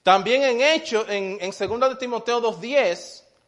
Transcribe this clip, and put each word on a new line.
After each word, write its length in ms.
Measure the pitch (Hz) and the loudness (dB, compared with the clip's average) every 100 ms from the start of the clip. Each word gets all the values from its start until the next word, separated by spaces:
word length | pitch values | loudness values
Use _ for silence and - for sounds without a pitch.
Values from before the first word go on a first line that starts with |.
También 420 | - 190 190 254 | 6 4 4 2
en 180 | 277 240 | 2 4
Hechos, 440 | 285 320 320 214 214 | 2 2 0 -4 -2
en, 280 | 202 190 202 | -4 -4 -6
en 140 | 180 | -8
segunda 360 | - 190 233 262 | -6 -6 0 0
de 60 | 262 | 0
Timoteo 440 | 247 233 233 240 | -6 -6 -2 0
dos 220 | 226 175 | -2 -4
diez, 640 | 226 285 208 175 - - _ _ | 0 2 2 -2 -10 -20 _ _